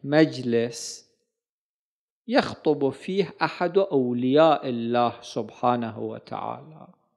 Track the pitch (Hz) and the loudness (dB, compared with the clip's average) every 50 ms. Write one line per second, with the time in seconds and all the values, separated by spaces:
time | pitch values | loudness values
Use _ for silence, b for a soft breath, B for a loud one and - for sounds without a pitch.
0 | - 139 147 156 160 143 131 131 123 120 117 117 117 120 - - - - - - | -4 2 4 4 4 4 2 -6 -2 0 0 0 0 -2 -6 -10 -12 -14 -14 -16
1 | _ _ _ _ _ _ _ _ _ _ _ _ _ _ _ _ _ _ _ _ | _ _ _ _ _ _ _ _ _ _ _ _ _ _ _ _ _ _ _ _
2 | _ _ _ _ - 226 240 - - - 113 - - 160 147 139 139 135 - - | _ _ _ _ -6 2 2 2 2 2 -6 -4 0 0 0 2 0 -2 -2 -4
3 | - 185 185 196 175 - - - 160 151 - - 180 175 170 190 190 - 147 135 | -8 -4 -2 -2 -2 -2 -2 -4 -4 -4 -2 -2 -4 0 2 2 0 2 0 0
4 | 127 123 123 120 127 127 135 151 160 160 143 - - 135 120 117 117 117 120 120 | 0 0 -2 -2 0 2 6 6 6 6 4 2 -2 -6 -6 -4 -4 -2 0 2
5 | 120 117 - - - - - 131 110 107 - - 123 123 123 120 117 113 110 113 | 2 0 -2 -6 -16 -10 -8 -8 -8 -8 -8 -2 0 0 0 0 -4 -8 -8 -8
6 | 113 110 110 - - - 113 - 98 110 120 131 143 156 156 - - - _ _ | -10 -10 -10 -12 -14 -12 -12 -10 -10 -10 -12 -12 -16 -20 -20 -20 -20 -20 _ _
7 | _ _ _ | _ _ _